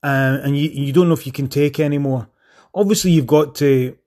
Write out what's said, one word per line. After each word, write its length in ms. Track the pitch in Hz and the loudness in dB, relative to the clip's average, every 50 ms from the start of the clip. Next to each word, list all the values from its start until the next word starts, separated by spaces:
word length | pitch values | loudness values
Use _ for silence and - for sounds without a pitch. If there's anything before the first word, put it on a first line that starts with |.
| - | -2
uh, 360 | 143 139 135 135 131 131 139 - | -2 0 0 0 0 0 -2 -2
and 140 | 139 143 143 | -2 -2 -2
you, 120 | 147 156 | -2 -4
you 220 | 143 139 139 139 131 | -4 -4 -6 0 2
don't 140 | 165 180 170 | 2 4 4
know 60 | 165 | 2
if 120 | 147 - | 0 -2
you 60 | 135 | -8
can 160 | 127 - 139 135 | -8 -6 -8 -4
take 320 | - 143 147 147 143 - | 0 0 0 0 0 -2
any 180 | 156 147 147 143 | -2 -2 0 -2
more, 300 | 143 139 131 127 107 - _ _ _ _ _ _ _ _ _ | -2 -2 -2 -4 -4 -8 _ _ _ _ _ _ _ _ _
obviously 380 | 180 208 196 214 - - 190 | -2 0 0 0 0 2 2
you've 160 | 170 160 135 113 | 2 2 2 4
got 280 | 143 151 151 143 135 | 2 2 2 0 -4
to 400 | - 147 143 135 131 127 127 127 _ _ | -2 0 2 2 2 0 -2 -8 _ _